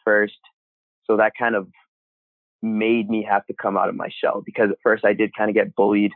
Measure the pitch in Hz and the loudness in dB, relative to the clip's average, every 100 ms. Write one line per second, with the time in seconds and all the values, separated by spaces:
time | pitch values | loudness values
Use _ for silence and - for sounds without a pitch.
0 | - 104 104 - - _ _ _ _ _ | 0 2 0 -6 -20 _ _ _ _ _
1 | - 107 110 - 120 110 92 _ _ _ | -2 2 2 0 -2 -2 -4 _ _ _
2 | _ _ _ _ _ _ 110 107 110 117 | _ _ _ _ _ _ -4 0 2 0
3 | 104 110 104 101 - - 104 98 95 - | 0 -4 0 -2 -2 -6 -2 0 -2 -4
4 | - - - - - - 104 - 120 110 | -10 -4 -4 -4 -8 -2 -2 0 0 2
5 | 104 104 107 - 107 107 101 - 101 104 | 2 0 -2 -2 0 0 0 0 2 2
6 | 104 | 0